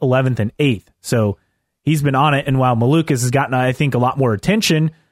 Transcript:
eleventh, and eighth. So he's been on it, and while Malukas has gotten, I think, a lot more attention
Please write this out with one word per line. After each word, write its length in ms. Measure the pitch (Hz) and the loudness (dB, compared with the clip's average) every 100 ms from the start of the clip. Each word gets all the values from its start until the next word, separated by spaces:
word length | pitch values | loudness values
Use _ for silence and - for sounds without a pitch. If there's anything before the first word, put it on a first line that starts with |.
eleventh, 380 | 131 127 131 117 | 0 0 0 -2
and 100 | 104 - | -4 -2
eighth. 320 | 143 98 _ _ | -2 -2 _ _
So 360 | - 120 104 - _ _ _ _ | -4 0 0 -4 _ _ _ _
he's 180 | 143 156 | -2 0
been 140 | 143 135 | 0 2
on 180 | 151 | 2
it, 140 | 139 139 | 0 0
and 100 | 131 | 0
while 160 | 127 | 2
Malukas 460 | 113 127 165 156 131 | 2 2 0 0 -2
has 100 | 123 | 0
gotten, 240 | 135 139 | -2 0
I 160 | 127 127 | -2 -2
think, 240 | 127 143 | 0 -2
a 40 | 120 | 0
lot 200 | 127 139 | 0 0
more 140 | 123 | 0
attention 580 | 101 - 220 - 156 156 - _ | 0 0 0 0 0 -2 -6 _